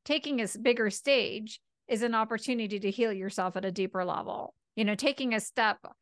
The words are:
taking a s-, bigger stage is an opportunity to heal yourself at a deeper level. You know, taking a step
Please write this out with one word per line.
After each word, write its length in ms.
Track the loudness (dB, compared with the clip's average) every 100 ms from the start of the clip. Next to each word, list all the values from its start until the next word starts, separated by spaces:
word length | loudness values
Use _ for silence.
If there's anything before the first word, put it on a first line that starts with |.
taking 380 | -2 -2 0 -2
a 20 |
s-, 140 | -2 0
bigger 320 | 2 4 2
stage 720 | 0 2 4 2 -4 -10 -14 _ _ -4
is 160 | 0
an 100 | 2 2
opportunity 640 | 0 -2 -2 -2 -2 -2
to 120 | -2
heal 220 | 2 0
yourself 420 | 0 -4 -2 -2 -2
at 80 | -2
a 60 |
deeper 320 | -2 -2 0
level. 500 | 0 -2 -2 -6 -8 -12 _ -2
You 80 |
know, 120 | 0 2
taking 380 | 2 2 0
a 60 | 0
step 380 | -2 2 2 2 -6 -20